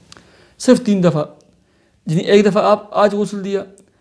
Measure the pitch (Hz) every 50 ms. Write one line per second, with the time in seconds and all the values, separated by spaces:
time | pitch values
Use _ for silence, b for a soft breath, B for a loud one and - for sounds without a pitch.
0 | b b b b b b b b b b b b - 254 240 240 - 208 202 190
1 | 180 170 143 151 151 - - _ _ _ _ _ _ _ _ _ _ _ _ _
2 | - - 156 185 - - 202 208 208 202 180 214 185 196 208 208 208 - - 190
3 | 208 202 208 208 208 202 208 202 190 196 196 196 196 - - - _ _ _ _